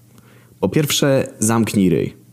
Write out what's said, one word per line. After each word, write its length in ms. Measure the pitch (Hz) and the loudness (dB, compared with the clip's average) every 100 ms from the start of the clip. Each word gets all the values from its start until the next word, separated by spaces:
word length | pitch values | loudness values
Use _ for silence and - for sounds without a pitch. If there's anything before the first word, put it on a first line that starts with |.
| _ - - - - - | _ -20 -20 -20 -20 -6
Po 40 | 95 | -2
pierwsze, 580 | 151 147 - 147 135 - - | -2 -2 0 0 0 -2 -4
zamknij 520 | 110 113 110 104 92 | -2 0 0 2 2
ryj. 260 | 73 50 - - | 2 -2 -8 -20